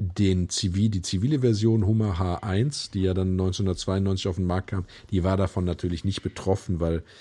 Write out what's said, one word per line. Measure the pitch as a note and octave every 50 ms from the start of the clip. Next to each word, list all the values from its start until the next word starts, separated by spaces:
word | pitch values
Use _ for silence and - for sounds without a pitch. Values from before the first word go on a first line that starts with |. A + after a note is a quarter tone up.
den | G#2 F2 F2+ - G2+ F#2+ F#2 F2+ F2+ -
Zivil-, | - - - F#2 F2 G2 A2 A2
die | G2+ F#2
zivile | F2 - G2+ F2+ G#2 C#3+ D#3 C3+
Version | B2+ A#2+ A2 G2+ A2 A2+ A2+ A2+ F#2+
Hummer | G2 A2+ A2 G#2+ G#2 E2+ E2+
H | F#2 F2+ F2
eins, | - - G2+ F#2 G2+ B2+ D3 - - - -
die | - G2
ja | F#2+ F#2
dann | F2+ F#2+ F#2+ F#2 F#2
neunzehnhundertzweiundneunzig | F#2 F#2 F#2 F#2 - G2+ F#2 F2 - - G2 F#2+ G2 G2 G2 G2 F#2 - G2+
auf | F2
den | G2 F#2
Markt | F2 F2 F#2+ - -
kam, | G2 F#2 F2 - - - - -
die | G2+ F#2 E2+
war | F#2+ F#2+
davon | F#2+ G2 F#2 - F#2 F2+
natürlich | F2 E2 - - F2 F2 E2 -
nicht | G2+ G2 -
betroffen, | - - - - - F#2+ G2 - - - F2+ D#2+
weil | E2+ D#2+ E2 D#2+ - - - -